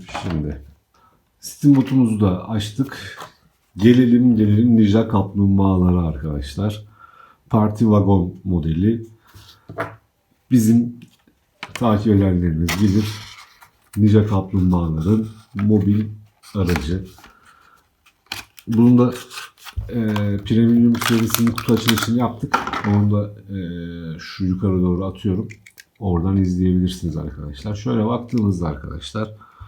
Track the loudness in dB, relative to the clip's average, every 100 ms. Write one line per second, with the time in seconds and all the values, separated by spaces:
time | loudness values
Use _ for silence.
0 | -6 -10 -6 -6 -6 -8 -14 -20 _ _
1 | _ _ _ _ -20 0 4 4 4 2
2 | 2 2 0 0 -4 -6 -6 -6 -6 -8
3 | -16 -16 -20 _ _ _ _ 2 4 6
4 | 6 4 4 4 4 4 4 4 4 4
5 | 2 0 -2 0 2 4 2 2 2 2
6 | 0 -4 -6 -6 -8 -6 -6 -6 -14 _
7 | -20 _ -20 _ -2 0 0 2 2 4
8 | 4 2 0 -6 -4 -2 -2 0 0 -2
9 | -6 -20 _ -20 -20 -20 -16 -12 -12 -12
10 | _ _ _ _ 0 2 4 2 2 -6
11 | -20 _ _ _ _ _ -14 -4 0 0
12 | 2 2 2 2 0 0 -2 0 2 2
13 | -2 -6 -14 -20 -20 _ _ _ _ 0
14 | 4 4 2 0 -2 0 2 2 0 -2
15 | 0 0 -2 -10 -14 -4 2 2 2 -2
16 | -4 -10 -20 _ -10 -4 0 0 -2 -6
17 | -8 -18 -20 _ _ _ _ _ _ _
18 | _ _ -16 -16 -16 _ -4 4 6 6
19 | 4 0 -12 -16 -18 _ -16 -12 -8 -4
20 | -2 -2 -2 -4 0 2 4 4 4 2
21 | 0 0 0 0 -2 -2 0 0 0 -2
22 | 0 -2 -2 -4 -6 -6 -6 -6 -2 0
23 | 2 0 -4 -10 -14 -10 -10 -10 -12 -12
24 | -12 -12 -14 -6 -4 -2 0 0 0 0
25 | -4 -6 -4 -4 -6 -12 _ _ -20 -8
26 | -2 -2 0 0 0 0 2 2 0 -2
27 | -8 -8 -8 -10 -14 -12 -10 -8 -4 -2
28 | -2 -4 -4 -2 -2 -2 -4 -8 -10 -14
29 | -12 -10 -10 -12 -20 -20